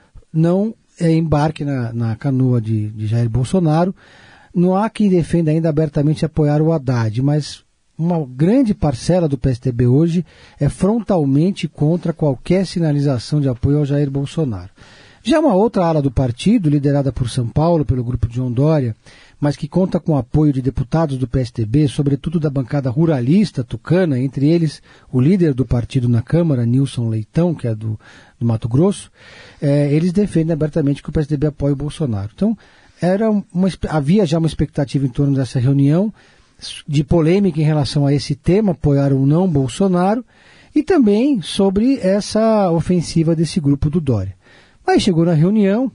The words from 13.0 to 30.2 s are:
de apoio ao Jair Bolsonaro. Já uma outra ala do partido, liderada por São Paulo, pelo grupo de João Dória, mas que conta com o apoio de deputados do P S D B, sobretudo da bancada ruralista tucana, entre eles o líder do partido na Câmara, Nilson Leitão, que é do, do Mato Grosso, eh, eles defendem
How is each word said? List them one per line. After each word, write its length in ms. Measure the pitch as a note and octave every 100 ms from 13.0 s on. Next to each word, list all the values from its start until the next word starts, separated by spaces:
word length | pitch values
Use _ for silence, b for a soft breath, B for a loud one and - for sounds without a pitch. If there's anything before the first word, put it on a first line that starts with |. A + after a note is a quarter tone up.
| C#3+ B2+ - D3+
de 80 | C3+
apoio 300 | A#2 C#3 D3
ao 80 | C#3
Jair 240 | C#3+ C#3+
Bolsonaro. 600 | C#3 C#3 E3 C#3+ G2 F2+ _ B B B B
Já 180 | A3 D#4
uma 140 | D#4
outra 320 | F#3 A3+ G3 E3+
ala 160 | D#3
do 80 | C#3
partido, 580 | - C3 - F#3 A#3+ D#3
liderada 420 | D3 C#3 C#3+ C3+
por 200 | - A#2+
São 160 | - A#2+
Paulo, 380 | - E3 E3+
pelo 200 | C#3+ B2+
grupo 240 | A#2+ B2 A#2
de 80 | A#2+
João 160 | B2+
Dória, 420 | A#2 D3 D#3 A#2+ - B B B B
mas 160 | C#3+ C#3+
que 100 | D3+
conta 320 | F3 F#3+ F3
com 140 | -
o 40 | C#3+
apoio 360 | A#2+ D3 D3+
de 80 | C3
deputados 560 | B2+ - B2 D#3+ D#3+ C3
do 120 | B2+
P 120 | C3+
S 120 | B2
D 100 | -
B, 220 | G#2+ C#3 D3+
sobretudo 540 | - C#3 C#3 E3 E3
da 100 | D3+
bancada 400 | C3+ A#2 D3 C3
ruralista 720 | A#2 E3 C#3 A#2+ F#3+ G3 -
tucana, 560 | A#2+ A2+ - F3 F3 B2+
entre 320 | C3+ C#3 C#3+
eles 320 | E3+ D#3+ - - b b
o 80 | B2+
líder 340 | C#3 G3 E3
do 100 | B2+
partido 440 | B2 A#2+ A2 C3 A#2+
na 120 | A#2
Câmara, 460 | - E3 E3+ B2+ A#2
Nilson 420 | B2+ C3+ - A#2
Leitão, 460 | A2 G#2+ D#3+ F3
que 140 | D3 A#2+
é 60 | A2
do, 220 | A2 A2 B B B B
do 40 |
Mato 240 | A#2 A2+ A#2
Grosso, 420 | B2+ F#3+ - - _ B B B B
eh, 260 | C#3+ C#3+ C#3+
eles 200 | D3+ F3+
defendem 400 | F3